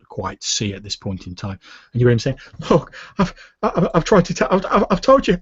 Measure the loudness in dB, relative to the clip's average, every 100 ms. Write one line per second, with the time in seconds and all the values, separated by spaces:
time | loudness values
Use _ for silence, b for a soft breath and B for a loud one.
0 | _ -10 -10 -10 -8 -4 -4 -6 -10 -10
1 | -8 -10 -10 -10 -10 -10 b b b 0
2 | 2 2 0 -6 B -12 0 0 0 B
3 | B -2 -2 b b _ -4 0 0 0
4 | 4 4 4 0 0 0 0 0 2 2
5 | 4 4 4 0